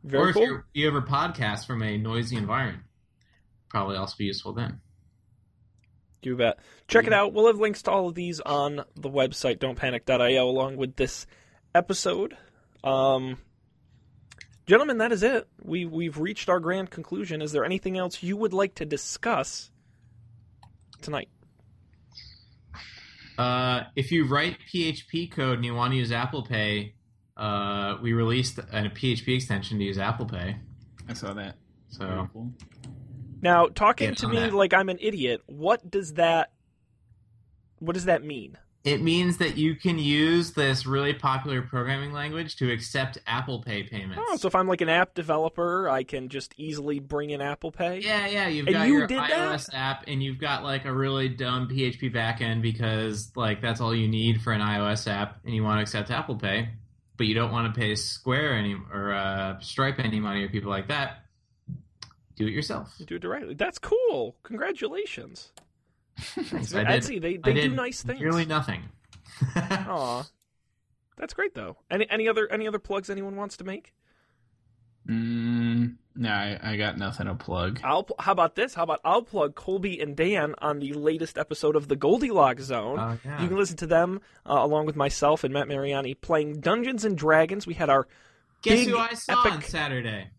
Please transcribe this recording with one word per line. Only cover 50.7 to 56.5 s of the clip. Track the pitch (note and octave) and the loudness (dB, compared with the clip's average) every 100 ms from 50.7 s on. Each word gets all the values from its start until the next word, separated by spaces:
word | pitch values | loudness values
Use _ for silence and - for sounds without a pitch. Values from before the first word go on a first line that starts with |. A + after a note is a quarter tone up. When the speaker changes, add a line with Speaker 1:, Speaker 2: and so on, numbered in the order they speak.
| C3+ | -4
Speaker 2:
a | C3+ | -2
really | C3 C3+ C3+ C3 | 0 0 2 0
dumb | A#2 B2 B2 B2+ | -2 -2 -2 0
P | C3 | 0
H | B2+ B2 | 0 0
P | C3 | -2
backend | A#2 A2+ A#2 A#2 A2+ | 0 0 0 0 2
because, | A2+ A2+ A2+ A2 A2 G#2 G#2+ | 0 0 0 0 0 -4 -6
like, | - A2 G#2 | -2 0 0
that's | A#2+ A2+ | -2 -2
all | A#2 | 0
you | A#2 A2 | 2 2
need | A2 A2+ A2 | 2 4 2
for | A#2 | 2
an | A2 | 0
I | G#2 G#2 | 0 2
O | |
S | G#2 A2 - | 0 0 -2
app, | G2+ G#2 - - | -2 -4 -6 -4
and | |
you | A2+ | -2
wanna | G#2+ G#2+ | 2 2
accept | G#2 A2 G#2 | 0 -4 -4
Apple | B2 D#3 A2+ | -4 -4 -4
Pay, | G2+ | -2